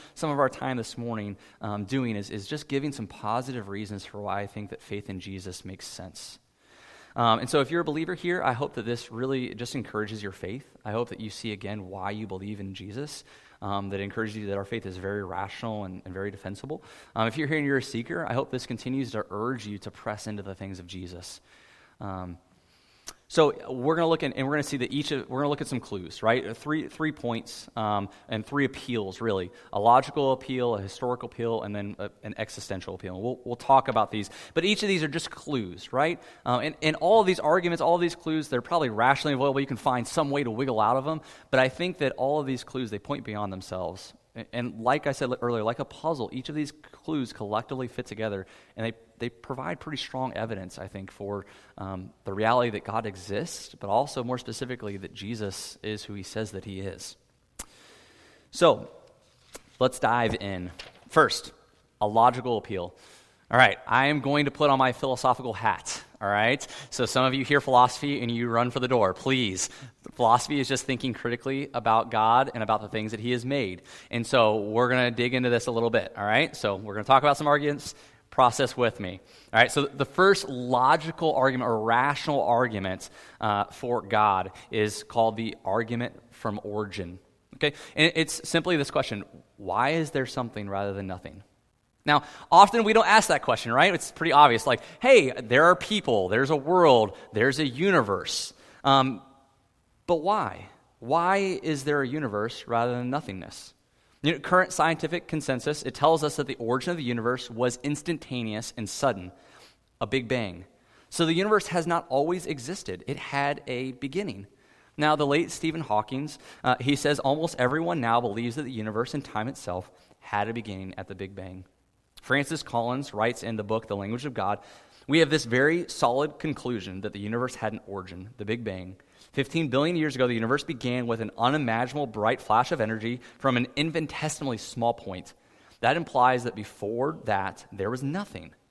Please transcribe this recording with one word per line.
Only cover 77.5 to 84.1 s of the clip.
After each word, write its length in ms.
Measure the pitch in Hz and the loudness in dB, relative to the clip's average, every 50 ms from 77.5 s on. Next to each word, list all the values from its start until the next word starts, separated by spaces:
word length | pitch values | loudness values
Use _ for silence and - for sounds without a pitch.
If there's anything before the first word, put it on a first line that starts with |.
| 147 147 147 147 143 - - - - - - - _ _ _ _ | 4 4 4 0 -2 -4 -6 -12 -14 -16 -20 -20 _ _ _ _
Process 480 | - - 127 120 - - 135 117 - 127 | 4 6 6 6 6 4 0 0 2 2
with 240 | 123 113 - - | 0 0 0 -2
me. 180 | 101 90 95 92 - _ - - - - | -8 -8 -8 -12 -16 _ -20 -20 -14 2
All 80 | - 110 | 6 6
right, 100 | 123 113 | 6 6
so 180 | - 147 143 - | 4 0 -2 -2
the 180 | - 139 135 | -2 -4 -4
first 420 | - - - 185 196 196 - - - | -2 2 4 6 6 6 4 2 -6
logical 880 | 131 123 123 123 127 120 127 139 160 165 156 165 - - 165 156 - | -6 -6 -2 0 2 4 6 6 6 4 2 -4 -6 -2 0 0 2
argument 340 | 120 131 135 127 127 120 120 | 4 4 4 4 2 0 2
or 120 | 113 110 | 0 2
rational 600 | 107 113 113 123 131 143 143 - - 160 143 135 85 | 2 4 4 4 4 2 0 -2 -2 -2 0 0 2
argument, 680 | 110 117 120 127 120 107 98 95 92 95 90 - - - - - - - - | 4 4 4 4 2 0 -2 -2 -4 -4 -6 -10 -16 -18 -20 -20 -20 -12 -4
uh, 240 | - 107 104 101 101 | 0 0 2 2 0
for 360 | - - - - 120 120 113 | -2 -6 -10 -4 -2 -2 -2
God 500 | - 98 | -2 0